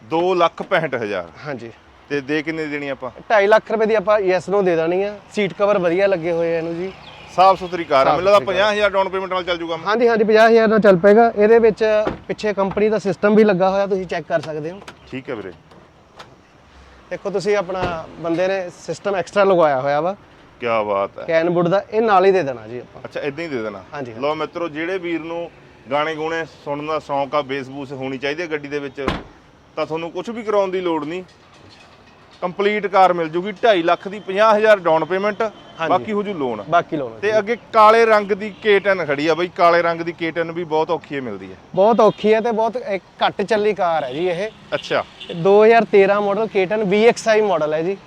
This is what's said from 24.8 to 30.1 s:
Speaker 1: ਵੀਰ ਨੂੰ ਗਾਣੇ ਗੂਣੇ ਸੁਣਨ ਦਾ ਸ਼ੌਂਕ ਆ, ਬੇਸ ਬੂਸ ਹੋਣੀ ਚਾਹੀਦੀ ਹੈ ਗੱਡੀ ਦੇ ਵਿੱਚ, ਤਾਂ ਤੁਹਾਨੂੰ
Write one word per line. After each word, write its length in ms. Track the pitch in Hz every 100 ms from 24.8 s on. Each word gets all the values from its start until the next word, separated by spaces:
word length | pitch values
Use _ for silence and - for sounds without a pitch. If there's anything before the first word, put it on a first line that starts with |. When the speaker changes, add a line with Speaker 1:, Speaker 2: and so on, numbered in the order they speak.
| 165 190
Speaker 1:
ਵੀਰ 240 | 170 165
ਨੂੰ 280 | 160 170 165 - - - 107
ਗਾਣੇ 240 | 143 156 156
ਗੂਣੇ 300 | 156 165 156
ਸੁਣਨ 420 | - - 143 151
ਦਾ 120 | 156
ਸ਼ੌਂਕ 360 | - 143 139 147
ਆ, 60 |
ਬੇਸ 280 | 135 139 131
ਬੂਸ 220 | 139 135
ਹੋਣੀ 260 | 139 131 135
ਚਾਹੀਦੀ 240 | 143 156
ਹੈ 60 | 175
ਗੱਡੀ 160 | 151 143
ਦੇ 120 | 147
ਵਿੱਚ, 280 | 143 135 135 - - - _ _ _ -
ਤਾਂ 100 | 151
ਤੁਹਾਨੂੰ 260 | 160 165